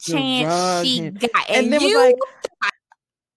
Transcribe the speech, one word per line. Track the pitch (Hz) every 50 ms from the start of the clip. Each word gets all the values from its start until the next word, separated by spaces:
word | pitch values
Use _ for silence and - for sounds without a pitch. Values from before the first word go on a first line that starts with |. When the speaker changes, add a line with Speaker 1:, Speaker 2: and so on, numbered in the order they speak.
Speaker 1:
chance | - - - 285 269 262 262 254 156 160
Speaker 2:
drugged | 170 175 180 185 180 175 175
Speaker 1:
she | 175 165 165
Speaker 2:
him. | 165 151 190
Speaker 1:
got. | 202 240 233 226 185 - -
Speaker 2:
And | 208 254 247
Speaker 1:
And | 247
Speaker 2:
then | 285 294
was | 311 392
Speaker 1:
you | 427 466
Speaker 2:
like, | 494 508 494 508 523 - - - - - _ - - 202 - _ _ _ _ _ _ _ _ _ _ _ _